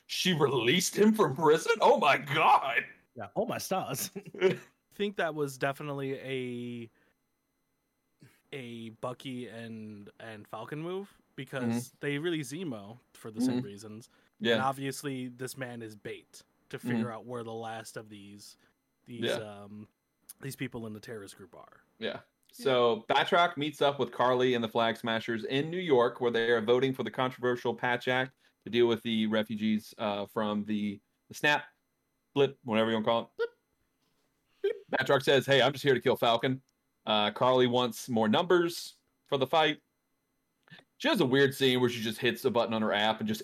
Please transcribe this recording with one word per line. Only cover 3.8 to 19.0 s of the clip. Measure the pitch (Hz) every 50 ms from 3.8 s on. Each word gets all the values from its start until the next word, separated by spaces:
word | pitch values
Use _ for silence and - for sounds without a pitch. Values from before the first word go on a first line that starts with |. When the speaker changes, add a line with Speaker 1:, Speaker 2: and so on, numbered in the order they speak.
| 131 117 139 - - - - 202 -
Speaker 2:
<laughs> | - -
Speaker 1:
<laughs> | 190
Speaker 3:
I | 180 190 180 - - - _ _ _ _ _
think | - 202 208 202 -
that | 180 160
was | 151 156 147 139 131 127
definitely | 143 139 139 - 151 147 139 139 139 135 135
a, | 110 - 131 135 131 127 123 123 120 120 120 120 120 117 110 _ _ _ _ _ _ _ _ _ _ _ _ _ _ _ _ _ _ _ _ _ _ _ _ _ _ 143 123 _ _ _ _
a | 147 139 123 120 117 117 113 113 110 -
Bucky | - 123 127 - - 139 127 123 123 98
and, | 107 117 117 113 113 110 110 107 107 104 101 104 - -
and | 113 113 110 104 107
Falcon | - - 110 113 - 151 151
move, | 160 175 185 190 202 - _ _ _ _ _
because | - 135 - 143 135
Speaker 1:
Mm-hmm. | 123 117 117 120 123 - - _
Speaker 3:
they | 151 143 143 143
release | 156 180 170 156 143 117
Zemo | 139 170 196 151 117 104 98 101 117 123 _ _ _
for | - - 117
the | 107 113
same | 127 127 123 123
Speaker 1:
Mm-hmm. | 127
Speaker 3:
reasons. | 101 101 101 110 107 107 113 - - _ _ _ _ _ -
Speaker 1:
Yeah. | 107 117 117
Speaker 3:
And | 110
obviously | 131 135 135 135 139 135 131 - - 143 135 127 127 127
this | 123 120 131 123 -
man | 135 131 123 120 117
is | 113 110 107
bait | 104 - 117 104 87 - _ - - - _ _ _ _ -
to | - 127
figure | - 120 120 113 113
Speaker 1:
Mm-hmm. | 120
Speaker 3:
out | 110 110 104
where | 120 123 120 113
the | 113
last | 113 113 113 113 113 113 110 - -
of | 123 110 107
these, | 107 101 98 101 101 101 - - - _ _ _ _ _ _ _ _ _